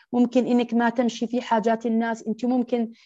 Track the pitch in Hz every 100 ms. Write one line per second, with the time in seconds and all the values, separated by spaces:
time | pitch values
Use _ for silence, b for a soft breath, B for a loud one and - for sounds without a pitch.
0 | b 240 240 254 233 240 240 233 233 233
1 | 254 - 233 240 240 226 220 226 233 226
2 | 226 226 220 220 247 254 240 240 226 B